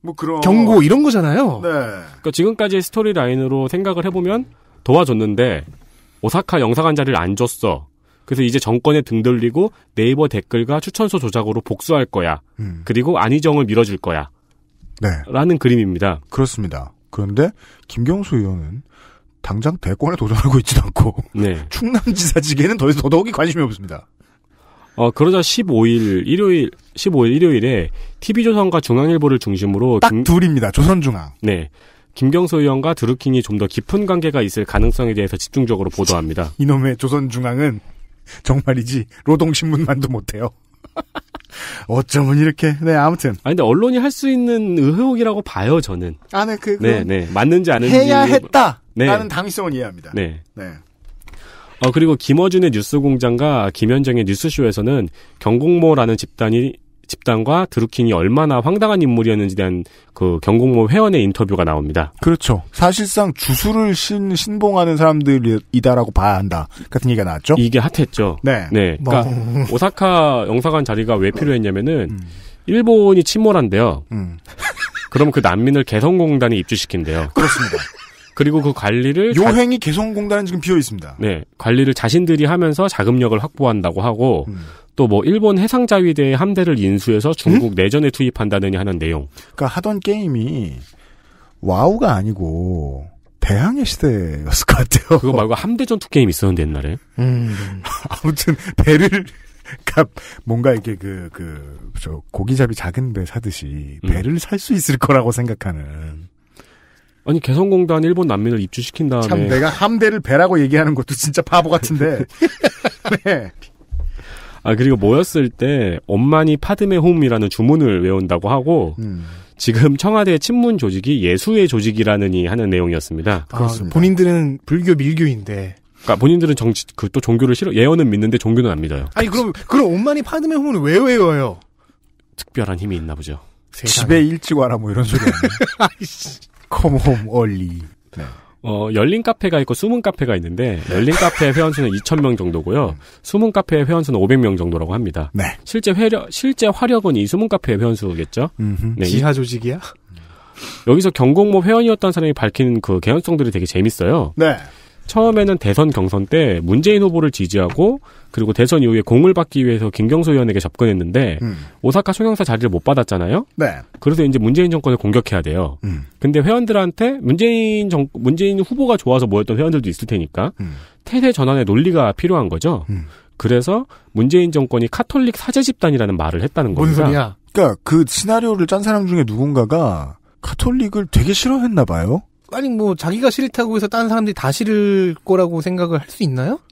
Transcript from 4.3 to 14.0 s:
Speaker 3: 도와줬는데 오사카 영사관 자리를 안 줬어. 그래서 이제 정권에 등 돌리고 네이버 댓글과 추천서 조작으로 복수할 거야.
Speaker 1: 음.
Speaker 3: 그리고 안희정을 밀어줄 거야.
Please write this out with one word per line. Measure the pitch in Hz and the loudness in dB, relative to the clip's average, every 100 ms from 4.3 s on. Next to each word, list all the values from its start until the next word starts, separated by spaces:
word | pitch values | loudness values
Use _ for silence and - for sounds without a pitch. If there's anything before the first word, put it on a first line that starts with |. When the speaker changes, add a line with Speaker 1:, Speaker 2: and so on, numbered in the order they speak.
| 220 254 - _ _ | -2 -6 -16 _ _
Speaker 3:
도와줬는데 | - 139 160 110 107 104 123 82 76 - - _ _ _ | 2 2 4 0 0 0 0 0 -8 -20 -20 _ _ _
오사카 | 110 175 - 175 | -2 -2 -2 0
영사관 | 117 120 160 147 | 0 2 2 0
자리를 | 135 110 | 0 0
안 | 85 101 | -2 -2
줬어. | 120 - 107 73 73 _ _ _ - | -4 -2 -4 -4 -8 _ _ _ -8
그래서 | 123 | -2
이제 | 127 131 | 0 0
정권에 | 110 120 151 147 | 0 0 2 0
등 | 135 113 | 0 0
돌리고 | 117 123 120 127 208 _ _ - | 0 0 0 0 -2 _ _ -2
네이버 | 113 135 151 | 0 2 0
댓글과 | 208 - 117 117 147 | -2 -4 -4 -2 -4
추천서 | 175 - 214 185 | -6 -4 -2 -2
조작으로 | 123 113 107 110 | -2 -4 -2 -4
복수할 | - 104 - 156 - | -4 -10 -2 -2 0
거야. | 98 82 78 _ - | -2 -2 -4 _ -12
Speaker 1:
음. | 107 82 82 | -10 -10 -2
Speaker 3:
그리고 | 113 131 156 | 0 0 0
안희정을 | 107 143 156 147 123 | 2 2 2 0 2
밀어줄 | 110 113 | 2 0
거야. | 98 | -2